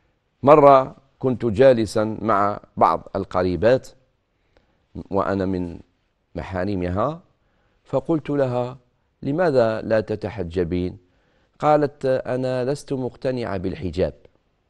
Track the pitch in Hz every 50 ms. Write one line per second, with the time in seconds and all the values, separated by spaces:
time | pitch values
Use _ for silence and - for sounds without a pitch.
0 | _ _ _ _ _ _ _ - 123 135 156 151 143 139 139 131 131 139 - -
1 | _ _ _ - - 131 123 101 120 120 98 107 135 135 127 113 110 101 - 110
2 | 107 110 107 - 101 113 104 98 101 101 104 - - _ - 101 113 87 82 82
3 | - - - 98 92 - - 92 92 92 90 80 101 117 131 127 - - _ _
4 | _ _ _ _ _ _ _ _ _ _ _ _ _ _ _ _ _ _ - 82
5 | - - 92 98 - - 98 98 92 95 95 90 90 85 82 - - _ _ _
6 | _ _ _ _ _ _ - 82 73 - 90 90 92 104 101 90 87 90 90 101
7 | 117 143 160 170 _ _ _ _ _ _ _ _ _ _ _ _ _ - - 131
8 | - - 170 151 - - 147 143 135 127 123 123 123 123 131 - _ _ _ _
9 | _ _ _ - - 139 143 170 185 160 135 127 113 110 110 107 - 107 110 110
10 | 104 - 107 104 - 95 - 101 87 85 82 92 87 80 90 90 90 90 95 -
11 | _ _ _ _ _ _ _ _ _ _ _ - 151 151 151 151 147 139 - -
12 | - 131 131 - - - 127 127 131 127 127 127 123 131 147 - - - 143 127
13 | 127 120 - - - 131 127 123 113 92 98 95 87 95 76 - 92 87 80 92
14 | - 76 - _ _ _ _ _ _ _ _ _ _